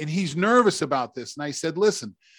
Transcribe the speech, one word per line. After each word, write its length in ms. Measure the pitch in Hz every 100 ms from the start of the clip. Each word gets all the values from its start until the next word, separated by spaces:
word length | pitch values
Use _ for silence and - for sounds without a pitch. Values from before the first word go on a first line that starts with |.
and 80 | 151
he's 260 | 165 175
nervous 460 | 151 202 247 214 -
about 340 | 131 135 120
this. 220 | - 113 -
And 80 |
I 60 | 147
said, 260 | 139 160 160
"Listen, 400 | 208 - 110 - _